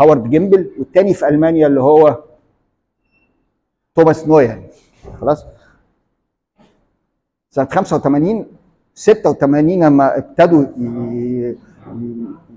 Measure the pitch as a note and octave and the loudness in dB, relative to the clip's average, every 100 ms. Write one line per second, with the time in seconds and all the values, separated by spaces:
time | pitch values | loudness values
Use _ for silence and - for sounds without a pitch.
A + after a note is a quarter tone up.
0 | D3 D3 A2+ D3+ G3 F#3+ F3 - C3 F3+ | 2 2 0 -2 2 0 0 -10 -4 0
1 | G3 F3+ C#3+ D3+ D#3+ E3 D3+ C#3 C3 D3+ | 0 0 -2 0 0 2 2 2 4 4
2 | D3+ C3+ - _ _ _ _ _ _ _ | 4 0 -8 _ _ _ _ _ _ _
3 | _ _ _ _ _ _ _ _ _ - | _ _ _ _ _ _ _ _ _ 0
4 | D#3+ D3+ - D#3 B2 G2+ G2 _ _ _ | 0 0 2 2 2 -2 -16 _ _ _
5 | - - B2 D3+ - - _ _ _ _ | -20 -8 -4 -4 -8 -20 _ _ _ _
6 | _ _ _ _ _ _ _ _ _ _ | _ _ _ _ _ _ _ _ _ _
7 | _ _ _ _ _ - C3 F3+ G3 D3+ | _ _ _ _ _ -6 -4 -4 -2 -2
8 | C#3 C#3+ E3 A3 - - _ _ _ - | -2 0 0 -4 -8 -18 _ _ _ -4
9 | - G#3+ D#3 C#3+ C#3 D3 D#3 F#3 D#3+ C#3 | 0 0 0 0 0 0 0 2 2 2
10 | C3+ - C3 - F3 E3 C3+ - A#2+ A#2+ | 2 -2 -4 0 2 2 0 -4 -10 -8
11 | A#2+ A#2+ A#2+ B2 A#2+ A2+ _ _ - A#2 | -10 -8 -8 -6 -8 -10 _ _ -18 -14
12 | A#2+ A#2 A2+ D#4+ _ | -14 -12 -14 -16 _